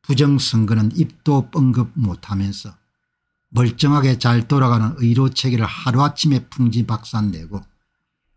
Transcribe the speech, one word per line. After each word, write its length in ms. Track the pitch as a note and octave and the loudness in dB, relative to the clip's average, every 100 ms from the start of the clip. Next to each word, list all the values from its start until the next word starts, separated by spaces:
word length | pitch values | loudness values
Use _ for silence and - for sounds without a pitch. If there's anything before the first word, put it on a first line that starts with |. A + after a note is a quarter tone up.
부정선거는 920 | - C3 C#3+ C#3 - A2+ G#2+ A2 G#2+ C#3 | -2 2 2 2 0 0 2 2 0 0
입도 540 | E3 - - C#3 C3 | -4 -2 0 0 0
뻥긋 420 | E3 C3 B2+ A#2+ | 0 2 2 -2
못하면서 800 | - G#2+ E2 - G2 G2 G2+ G#2+ F2+ _ _ _ _ _ _ _ | -2 -4 -4 -6 -4 -4 -6 -14 -20 _ _ _ _ _ _ _
멀쩡하게 680 | A2+ A#2+ - C#3+ D3 C3+ B2 | 0 0 0 2 2 2 2
잘 300 | B2 A#2+ A2+ | 2 0 2
돌아가는 460 | C#3+ B2+ A#2 A2 - | 2 2 2 0 0
의료 320 | A#2 A#2 C3 | 2 2 2
체계를 380 | B2+ C3 A#2+ A2 | 0 -2 -2 -2
하루아침에 840 | - C3 B2 C#3+ - D#3+ C3 - | -4 -2 0 0 0 0 0 -2
풍지박산내고 1120 | - A#2+ A2+ A2+ A2 - A2+ G#2 E2 D#2+ G2 - _ _ _ _ _ _ | -2 0 0 -2 -6 -6 -4 -4 -4 -10 -12 -14 _ _ _ _ _ _